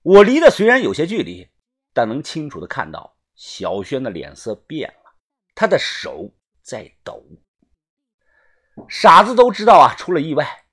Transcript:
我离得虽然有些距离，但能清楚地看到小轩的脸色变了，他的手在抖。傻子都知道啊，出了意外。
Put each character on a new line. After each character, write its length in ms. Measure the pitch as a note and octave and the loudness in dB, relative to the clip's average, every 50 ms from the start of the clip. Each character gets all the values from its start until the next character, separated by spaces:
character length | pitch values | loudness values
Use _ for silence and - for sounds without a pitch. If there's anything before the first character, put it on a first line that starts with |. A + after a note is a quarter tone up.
我 220 | _ D#3 F#3+ G3+ G#3 | _ 6 6 8 8
离 160 | G3 C4 D#4 | 6 4 4
得 100 | E4+ D4 | 4 4
虽 160 | - - G#3 | 4 4 0
然 160 | A3+ B3 C4 | 2 2 0
有 100 | G#3+ G#2+ | 0 -4
些 140 | F#2+ - D#3 | -4 -4 -6
距 160 | E3+ A3 G#3 | -6 -4 -8
离， 260 | - - F2+ F2+ F2+ _ _ _ _ _ _ _ _ _ _ | -8 -8 -12 -20 -20 _ _ _ _ _ _ _ _ _ _
但 160 | C3 A#2 A2 | -4 -4 -4
能 140 | A2+ C#3+ C#3+ | -6 -10 -12
清 260 | - - D#3+ D3+ C#3+ | -12 -12 -12 -12 -12
楚 100 | - E2 | -14 -16
地 60 | E2 | -16
看 260 | - - C3 F#2 D#2 | -12 -10 -10 -10 -10
到 240 | D#2 - - - _ _ _ _ _ | -14 -20 -20 -20 _ _ _ _ _
小 480 | _ - - - - F#2 E2+ F2+ G2+ F#2+ | _ -20 -20 -16 -10 -8 -8 -8 -8 -8
轩 180 | - C#3 C3 | -8 -10 -8
的 80 | C3 A#2 | -8 -10
脸 260 | F#2 D#2+ - C#2+ C#2+ | -12 -12 -16 -16 -20
色 200 | - - A#2 G#2 | -18 -14 -14 -14
变 340 | _ _ _ D#3 D#3 A#2+ - | _ _ _ -14 -14 -14 -14
了， 240 | _ _ _ _ _ _ _ _ _ _ _ _ _ | _ _ _ _ _ _ _ _ _ _ _ _ _
他 140 | - G#3+ | -4 -2
的 100 | G3+ F#3 | -2 0
手 540 | D3 - - - - - D#2+ C2 D2+ F#2 G#2 _ _ _ _ _ _ _ | -4 -4 -8 -10 -12 -14 -14 -14 -16 -16 -18 _ _ _ _ _ _ _
在 280 | - B2 A2 - _ _ _ _ | -18 -18 -18 -18 _ _ _ _
抖。 200 | - - - _ _ D#2 _ _ _ _ _ _ _ _ _ _ _ _ _ _ _ _ _ _ _ _ _ _ _ _ _ _ _ _ - - _ | -18 -18 -18 _ _ -20 _ _ _ _ _ _ _ _ _ _ _ _ _ _ _ _ _ _ _ _ _ _ _ _ _ _ _ _ -20 -20 _
傻 320 | - - - G#3 E3 F3+ | -12 0 4 6 6 6
子 140 | G3+ A3+ B3 | 4 4 2
都 160 | A3 B3 B3 | 2 2 2
知 140 | G3 - G#3+ | 2 -2 4
道 100 | A3+ G#3 | 6 6
啊， 180 | E3 C3+ A#2 - | 6 6 4 2
出 160 | - - - | -6 -8 -4
了 80 | F3+ D#3+ | -4 -4
意 140 | C#3+ D#3+ D3 | -4 -4 -4
外。 320 | C#3+ D3 - - - _ _ | -4 -6 -6 -12 -18 _ _